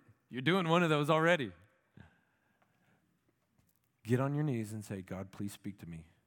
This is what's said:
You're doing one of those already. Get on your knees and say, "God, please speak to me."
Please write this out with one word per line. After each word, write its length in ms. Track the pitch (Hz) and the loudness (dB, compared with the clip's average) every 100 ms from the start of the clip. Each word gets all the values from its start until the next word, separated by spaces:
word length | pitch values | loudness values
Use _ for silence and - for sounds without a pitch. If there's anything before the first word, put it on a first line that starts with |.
| _ _ _ | _ _ _
You're 140 | 117 | -4
doing 260 | 131 190 165 | 2 2 4
one 140 | 170 | 4
of 80 | 175 | 4
those 180 | 151 147 | 2 4
already. 440 | 160 160 175 117 87 _ _ _ _ - _ _ _ _ _ _ _ _ _ _ _ _ _ _ _ _ _ _ _ | 4 4 2 0 -10 _ _ _ _ -20 _ _ _ _ _ _ _ _ _ _ _ _ _ _ _ _ _ _ _
Get 160 | 107 123 | -2 0
on 140 | 135 | 0
your 100 | 143 | -2
knees 300 | 151 120 107 | -2 -4 -6
and 100 | 110 | -10
say, 160 | 104 101 | -10 -12
"God, 300 | 90 92 98 | -10 -12 -12
please 220 | - 101 | -10 -12
speak 260 | - 104 101 | -10 -14 -14
to 80 | 82 | -14
me." 180 | 82 78 _ | -16 -18 _